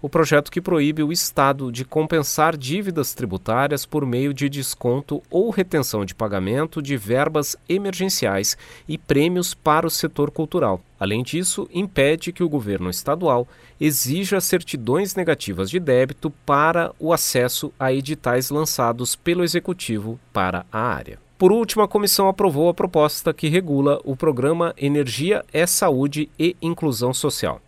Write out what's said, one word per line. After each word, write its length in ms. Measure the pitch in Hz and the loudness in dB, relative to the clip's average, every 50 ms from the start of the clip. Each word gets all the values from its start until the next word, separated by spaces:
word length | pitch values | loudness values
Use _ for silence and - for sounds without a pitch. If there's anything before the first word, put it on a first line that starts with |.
| - | -8
o 60 | 143 | 0
projeto 420 | - 170 160 143 156 147 147 - | 2 2 4 6 4 2 2 2
que 120 | - 180 175 | -6 -4 -2
proíbe 400 | - 180 160 143 147 156 156 151 | 0 2 2 2 2 2 0 0
o 100 | 147 170 | 0 0
Estado 580 | 165 - - - - 139 135 139 135 135 127 | -2 -4 -2 0 2 2 2 2 0 -4 -8
de 140 | 117 117 131 | -6 -6 -8
compensar 720 | - - 156 156 151 - 160 143 - - - 151 160 165 | -4 -2 -2 0 2 0 0 0 0 0 2 2 2 2
dívidas 560 | 151 135 127 147 196 208 196 175 165 139 - - | -2 -4 -4 -4 -4 -4 -4 -2 -2 -4 -4 -4
tributárias 720 | - 131 104 90 95 - - 110 120 139 147 147 139 - | -6 -6 -6 -6 -6 -4 -2 0 0 2 0 0 -4 -6
por 180 | - - 151 139 | -4 -4 -2 -2
meio 300 | 131 120 123 135 143 143 | 0 -2 0 0 -2 -2
de 140 | 131 143 143 | -2 -4 -4
desconto 720 | 143 143 131 - - _ - 127 120 139 143 - 151 147 - _ | -4 -4 -8 -8 -8 _ -2 -2 0 0 -2 -6 -8 -8 -8 _
ou 200 | - 175 202 233 | 0 0 0 0
retenção 540 | 202 - 185 185 - 156 127 - - 107 101 | 0 -2 -2 0 0 -2 0 0 -2 -4 -4
de 100 | 92 - | -4 -4
pagamento 680 | - 113 107 98 98 92 95 110 135 151 160 - 165 147 | -4 -4 -2 -2 -2 -2 0 0 -2 -2 -4 -6 -8 -6
de 140 | 139 143 | -4 -4
verbas 580 | 127 98 98 117 127 147 156 156 151 143 - - - _ - | -6 -2 0 2 2 2 2 0 -2 -2 -2 -6 -10 _ -2
emergenciais 880 | 170 190 202 196 185 170 185 190 190 - - 107 98 98 104 - - - - - - - - - | -2 -2 -2 -4 -4 -2 -2 -2 -2 0 0 0 0 0 0 -2 -4 -6 -8 -20 -20 -20 -10 -10
e 100 | 151 156 | -10 -10
prêmios 560 | - _ 147 135 147 170 180 180 175 175 - | -2 _ 2 4 4 4 2 0 -2 -2 -6
para 320 | - - 160 151 156 165 | -2 2 4 4 4 2
o 40 | 165 | 0
setor 400 | - - - 160 - - 147 147 | -2 -2 -4 -4 0 0 -2 -2
cultural. 500 | - - 160 151 - 180 147 110 95 92 - _ _ _ | 0 -4 -6 -2 0 0 2 2 0 -2 -4 _ _ _
Além 240 | 98 98 107 113 127 | -4 -2 -2 -2 -2
disso, 460 | - - 165 185 180 - - 196 - - | -2 -4 -2 -2 -2 -2 -4 -6 -6 -4
impede 600 | 175 196 196 180 - 135 143 156 160 - - 170 | -4 -4 -2 2 2 4 4 4 0 -2 -8 -4
que 100 | - 180 | -2 -2
o 60 | 165 | 0
governo 420 | 147 143 110 104 101 92 90 90 | 0 -2 -2 -2 -2 -2 -2 -4
estadual 560 | 87 - - - 143 170 185 160 127 120 123 - - - - - _ _ | -4 -4 -2 -2 -2 0 2 2 2 2 0 -2 -8 -20 -20 -20 _ _
exija 600 | - 151 147 - - 127 139 180 196 185 202 190 | 0 0 0 0 -2 -2 -2 -2 0 0 0 0
certidões 760 | 175 - - 175 170 - - 143 113 110 127 160 202 190 185 | 0 2 0 0 0 -2 -8 -6 -2 0 0 0 0 -2 -2
negativas 560 | 196 180 165 175 - - - 98 82 95 98 | -2 0 0 0 -2 -2 -8 -4 -4 -4 -2
de 80 | 127 185 | -2 -4
débito 520 | 180 147 127 123 131 131 139 _ - 160 147 _ _ | 0 2 4 4 4 2 -2 _ -8 -8 -8 _ _
para 480 | - 143 143 151 160 165 175 165 - - _ | 2 2 4 4 4 4 2 0 -2 -4 _
o 140 | - 160 170 | 0 0 0
acesso 600 | 156 - - - 127 123 123 - - - 143 - _ | 2 0 0 0 2 0 0 0 -4 -8 -8 -8 _
a 140 | 131 131 131 | -2 0 0
editais 580 | 139 135 135 151 147 - 127 120 127 131 - | 0 -2 -4 -8 -4 -2 0 0 0 0 0
lançados 640 | 139 147 156 151 - - 127 117 117 120 123 120 - | -2 -2 -2 -2 -2 0 0 0 0 -2 -4 -4 -6
pelo 300 | - _ 170 175 180 180 | -4 _ -2 0 0 0
Executivo 720 | 165 175 175 170 - 180 180 - - 113 107 101 110 113 123 _ _ _ | 0 0 -2 -2 -4 -8 -6 -4 -4 -4 -4 -4 -6 -10 -12 _ _ _
para 320 | 104 92 92 90 90 90 _ - | 0 0 0 0 -4 -8 _ -6
a 80 | 110 | -4
área. 380 | 117 123 98 67 62 - - - _ _ _ | -2 -2 -2 -4 -8 -12 -16 -20 _ _ _
Por 160 | _ 180 185 202 | _ 4 4 4
último, 300 | 233 233 196 - 220 208 | 4 2 0 2 0 0
a 60 | 196 | 2
comissão 400 | - 214 202 196 - - 202 190 | 2 0 2 2 2 4 4 2
aprovou 420 | 190 - 208 190 147 139 160 175 | 2 4 2 2 2 4 2 2
a 40 | 175 | 2
proposta 600 | - - 185 - 165 151 151 - - - 170 160 | 2 -2 0 2 4 2 2 2 0 -2 -2 -2
que 140 | - - 156 | 0 0 2
regula 520 | 151 180 190 170 143 139 139 143 143 143 - | 2 2 0 2 0 2 4 2 2 0 0
o 120 | - 135 | -6 -6
programa 580 | 131 - 160 143 120 120 143 165 170 170 165 - - | 0 0 0 2 2 2 0 2 2 0 -2 -2 -2
Energia 680 | 139 143 143 147 143 123 110 113 143 180 214 - - _ - | 0 2 2 2 0 0 -2 -2 0 0 0 0 -2 _ 0
é 140 | 151 170 | 0 0
Saúde 640 | 175 - - - 180 143 127 135 143 143 151 151 - _ - | 2 2 2 2 2 4 4 2 0 0 -4 -6 -6 _ 0
e 180 | 156 170 175 - | 0 0 0 0
Inclusão 520 | - 165 170 - - 151 127 107 120 123 131 | -4 -4 -4 0 0 -2 0 0 0 -2 -2
Social. 460 | - - 147 - - - 90 64 - _ | 0 -2 -2 -2 -2 -4 -4 -4 -6 _